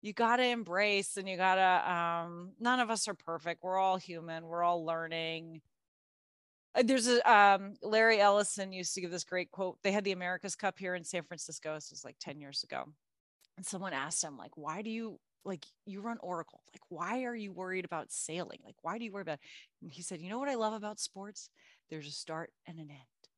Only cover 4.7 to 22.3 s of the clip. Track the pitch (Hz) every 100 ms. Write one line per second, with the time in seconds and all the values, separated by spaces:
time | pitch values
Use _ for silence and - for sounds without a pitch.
4.7 | 175 160 165 165 165 165 160 165 160 _
5.7 | _ _ _ _ _ _ _ _ _ _
6.7 | - 240 262 233 240 - 214 202 196 196
7.7 | 208 - 220 226 220 202 202 202 - 190
8.7 | 190 180 - 180 175 - 180 175 - 185
9.7 | - 202 202 202 185 180 180 202 - 202
10.7 | - 196 180 160 180 160 170 - 156 156
11.7 | 156 - 156 - - - 143 143 139 -
12.7 | 65 64 151 _ _ _ _ _ - 190
13.7 | 190 190 139 143 - 160 135 113 - 151
14.7 | 160 214 226 226 185 _ _ - 185 -
15.7 | _ - 196 208 233 - 175 160 - _
16.7 | - _ 165 175 240 254 240 208 180 185
17.7 | 185 175 165 139 - - 160 175 - -
18.7 | - 165 208 233 196 180 147 - - -
19.7 | _ - 147 175 175 175 220 277 254 214
20.7 | 220 208 214 - 196 202 208 - _ _
21.7 | _ _ 156 147 151 -